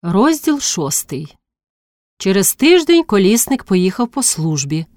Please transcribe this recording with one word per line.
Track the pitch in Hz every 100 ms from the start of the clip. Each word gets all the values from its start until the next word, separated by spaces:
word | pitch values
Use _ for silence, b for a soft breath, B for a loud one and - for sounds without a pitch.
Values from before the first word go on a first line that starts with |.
Розділ | 175 180 262 311 - 285
шостий. | - - 143 - - 135 151 _ _ _ _ _ _ _ _ _
Через | 185 190 185
тиждень | - 285 359 311 339
колісник | 330 208 190 226 - 262
поїхав | - 185 185 - 240
по | 277
службі | 254 - 160 151 139 156 165